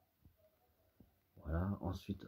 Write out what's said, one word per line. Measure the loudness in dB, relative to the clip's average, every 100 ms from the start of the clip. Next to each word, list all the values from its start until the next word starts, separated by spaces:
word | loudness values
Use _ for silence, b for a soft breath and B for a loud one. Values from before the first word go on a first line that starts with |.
| _ _ -20 _ -20 _ _ _ _ -20 -20 _ _ -8
Voilà, | 2 4 4 2
ensuite, | 0 -2 -2 -4